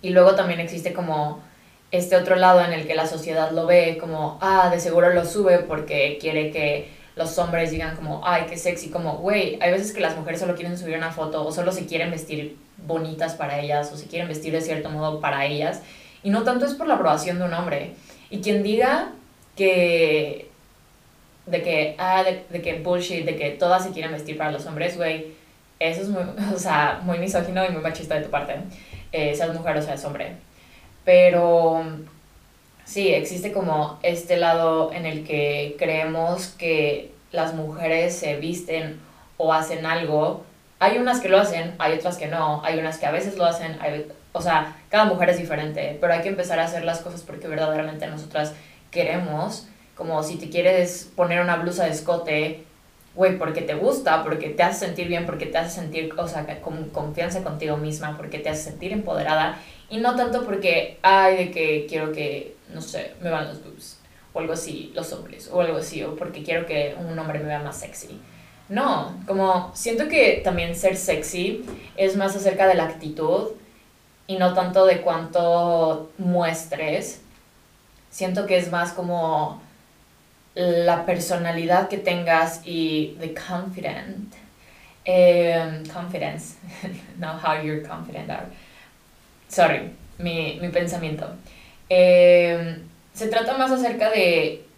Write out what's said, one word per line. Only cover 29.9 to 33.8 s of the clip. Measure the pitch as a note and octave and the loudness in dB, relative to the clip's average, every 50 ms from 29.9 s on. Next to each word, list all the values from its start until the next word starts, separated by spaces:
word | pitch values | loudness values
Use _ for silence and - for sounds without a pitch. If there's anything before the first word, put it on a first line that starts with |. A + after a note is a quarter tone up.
| C#3 C#3 - | -6 -8 -8
hombre. | C#3+ C#3+ - - - - - - - _ - - - - - - - - - - | -10 -8 -8 -10 -10 -10 -16 -20 -20 _ -20 -20 -20 -20 -20 -20 -20 -20 -4 4
Pero | - F3+ F3+ F3+ F3+ E3+ E3+ F3 E3+ E3+ E3+ E3 E3 D#3+ E3 D#3+ D#3+ D#3 D3+ - - - - _ - - - - - _ _ _ _ _ _ - | 8 10 10 10 10 8 8 6 6 6 6 6 6 4 2 -2 -4 -8 -10 -14 -16 -20 -20 _ -20 -20 -20 -20 -20 _ _ _ _ _ _ -20
sí, | - - G3+ G3 F#3+ - | -10 -6 0 2 2 2
existe | - D3+ - F#3 F3+ F#3 G3+ G3+ | 2 0 -2 -6 -6 -6 -4 -4
como | G3+ F3 E3 D#3 D3+ | -2 -2 0 0 0